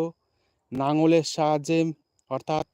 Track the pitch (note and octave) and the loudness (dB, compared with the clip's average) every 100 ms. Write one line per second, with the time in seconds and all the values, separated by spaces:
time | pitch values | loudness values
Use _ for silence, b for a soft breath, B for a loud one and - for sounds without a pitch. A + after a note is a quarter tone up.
0 | E3 - _ _ _ _ - B2+ C#3 D3+ | -4 -8 _ _ _ _ -12 -4 0 2
1 | D#3+ E3 D3+ - D3+ D3+ C#3+ E3 E3 D3+ | 4 4 2 -2 0 0 0 0 -2 -4
2 | _ _ - C3 - D#3 - | _ _ -10 -8 -4 -6 -6